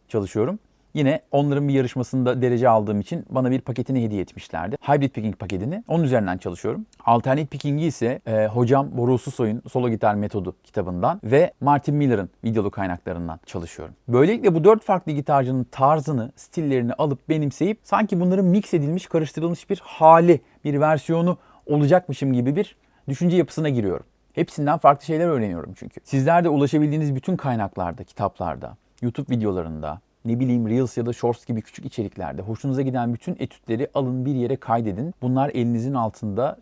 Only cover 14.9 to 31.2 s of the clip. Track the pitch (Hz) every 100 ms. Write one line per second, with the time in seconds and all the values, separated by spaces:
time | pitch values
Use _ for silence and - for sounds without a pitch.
14.9 | 190 - 147 147 143 127 131 123 - 135
15.9 | 156 147 139 113 - - - 151 131 120
16.9 | - 151 135 - 156 147 - 170 220 -
17.9 | 202 214 185 180 190 185 190 202 175 143
18.9 | 175 - 165 156 - 165 175 - 196 -
19.9 | - 160 165 170 165 - _ 151 143 151
20.9 | 156 - 165 170 175 _ _ - 147 143
21.9 | 180 180 135 139 127 123 147 208 _ _
22.9 | _ - 139 175 175 160 - 156 127 101
23.9 | 82 - _ _ - 131 - 143 147 143
24.9 | 143 - 156 170 143 107 85 - 92 -
25.9 | - - 139 131 170 170 151 143 156 151
26.9 | 151 147 135 - 185 143 117 98 - 87
27.9 | 82 - - 98 - 87 67 65 - _
28.9 | - 120 117 135 123 107 92 82 78 76
29.9 | 76 _ _ 113 117 131 123 113 117 123
30.9 | - 117 117